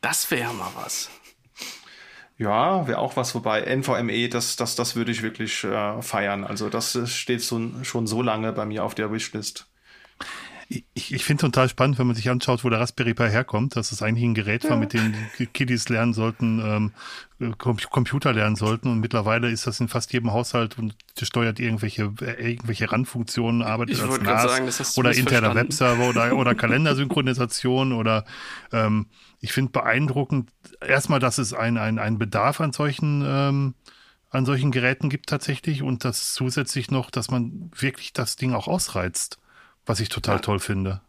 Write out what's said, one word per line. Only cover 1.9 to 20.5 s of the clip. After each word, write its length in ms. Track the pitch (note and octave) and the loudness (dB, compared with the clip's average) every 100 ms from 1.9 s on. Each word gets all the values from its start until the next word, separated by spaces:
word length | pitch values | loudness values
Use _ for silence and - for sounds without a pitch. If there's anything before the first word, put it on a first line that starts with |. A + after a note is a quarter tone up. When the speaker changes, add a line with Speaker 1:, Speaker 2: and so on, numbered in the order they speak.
| - - - - _ | -20 -20 -20 -20 _
Speaker 2:
Ja, 500 | A2 G#2+ D3+ F#3+ C#3+ | 0 2 4 2 0
wär 100 | A#2 | -2
auch 160 | B2 | -2
was, 200 | - A#2+ | -2 -2
wobei 260 | A#2+ A2+ G#2+ | -2 0 0
N 220 | - C3 | 0 -2
V 120 | C3+ | 0
M 140 | A2+ A#2 | 0 0
E, 180 | G#2+ A#2+ | 0 0
das, 280 | A#2+ A#2+ - | 0 -2 -2
das, 180 | A#2 | -4
das 220 | - A#2+ A#2+ | -2 -2 -2
würde 160 | A2+ | -2
ich 80 | A2 | -2
wirklich, 440 | A2 - A2 - | -4 -4 -6 -4
äh, 360 | G#2 G#2+ G#2 G#2+ | -2 -2 -2 -4
feiern. 440 | B2 G#2+ G2+ G2+ | -4 -2 0 -2
Also 260 | G2 G#2 G#2+ | -4 -4 -2
das, 260 | A2+ A2+ B2+ | -2 -2 -2
äh, 100 | A#2+ | -2
steht 360 | B2 - A#2+ | -4 -2 -2
so, 180 | - A#2 A#2 B2+ | -2 -4 -4 -6
schon 240 | B2+ A#2+ A2+ | -6 -4 -2
so 160 | A2 | 0
lange 320 | B2 A2 A2 | 2 0 -2
bei 100 | A2 | -2
mir 200 | G#2+ G#2+ | -4 -4
auf 100 | G#2+ | -4
der 180 | - G#2+ | -2 -4
Wishlist. 540 | A2 - A2 G#2 - - _ _ - - _ - - - - - | -2 -4 -6 -8 -12 -18 _ _ -20 -20 _ -14 -14 -16 -18 -12
Speaker 3:
Ich, 160 | - - | -12 -10
ich, 180 | - - | -12 -6
ich 120 | C3+ | -4
find's 180 | - D3 | 0 2
total 260 | D3+ C3 B2+ | 4 4 2
spannend, 300 | - C3+ B2+ | 4 2 4
wenn 80 | B2 | 2
man 100 | A2+ | 2
sich 140 | A2 | 0
anschaut, 340 | B2 - A#2+ | 0 2 0
wo 60 | B2+ | 2
der 100 | A2+ | 2
Raspberry 320 | A#2+ - A#2+ | 0 0 0
Pi 160 | A2+ A#2 | 2 2
herkommt, 480 | A2 B2+ G#2+ B2+ B2 | 2 2 0 0 -2
dass 160 | A2 | -4
es 80 | A2 | -2
eigentlich 240 | G#2+ A#2 | 0 2
ein 80 | A#2+ | 2
Gerät 320 | A2 G#2 A2+ | 2 2 0
war, 60 | - | 2
Speaker 2:
Ja. 60 | A#2 | 2
Speaker 3:
mit 180 | A2 | 2
dem 180 | A#2 A2 G#2+ A2 - | 2 0 0 -8 -6
die 60 | |
Kiddies 460 | A#2+ - B2+ A#2+ - | -6 -2 0 0 0
lernen 240 | A2+ A#2+ | 2 2
sollten, 800 | A2 A2 A2 A#2 A2+ A2 G#2+ G#2+ - - - - _ | 2 0 0 0 2 0 0 0 -4 -16 -16 -18 _
ähm, 180 | A#2+ G#2+ | -6 -4
Com-, 180 | B2 A2 - | -2 -2 0
Computer 420 | - A#2+ C#3 C#3+ | 0 2 2 2
lernen 240 | A2+ G#2+ G#2 | 2 2 2
sollten. 320 | G#2+ A2 C3 | 2 2 2
Und 120 | A2+ | 0
mittlerweile 500 | A2 A#2+ G#2 A2+ A#2+ | 2 0 2 2 2
ist 160 | A2+ - | -2 -4
das 140 | A2 | -2
in 80 | A#2+ | -2
fast 260 | B2 - | -2 -2
jedem 180 | B2 A#2 | -2 0
Haushalt 460 | A2 A#2+ | 0 0